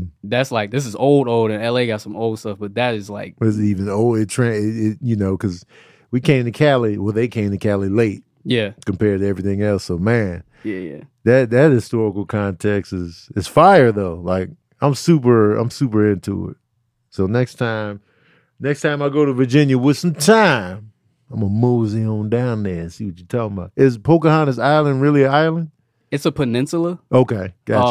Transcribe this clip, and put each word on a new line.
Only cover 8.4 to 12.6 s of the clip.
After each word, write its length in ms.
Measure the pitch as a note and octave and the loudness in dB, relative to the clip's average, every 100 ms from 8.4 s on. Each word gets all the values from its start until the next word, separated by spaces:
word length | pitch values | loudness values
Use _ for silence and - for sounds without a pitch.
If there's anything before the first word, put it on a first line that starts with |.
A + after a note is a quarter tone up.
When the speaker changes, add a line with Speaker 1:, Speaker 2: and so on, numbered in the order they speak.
Speaker 1:
Yeah. 260 | - B2 G#2 - - | -4 -2 -2 -6 -8
Speaker 2:
compared 340 | F#2 G#2 G2 | -2 0 0
to 60 | G2 | -2
everything 340 | F#2+ F#2+ G2 | -2 -2 -2
else. 220 | G#2 G2 | 0 -2
So, 140 | - F2 | -4 -4
man, 460 | G2 A#2+ G2+ E2+ - _ | 0 0 -2 -6 -14 _
Speaker 1:
Yeah, 140 | G#2+ F#2+ | -10 -8
yeah. 220 | F2+ C#2+ - _ | -10 -14 -20 _
Speaker 2:
that, 260 | A2+ C3 B2 | 4 4 4
that 220 | A#2+ D#3 | 4 4
historical 520 | B2 - A#2 A2 G2 | 4 0 -2 -2 -4
context 680 | G2 G#2+ G2+ F2+ | -4 -4 -4 -2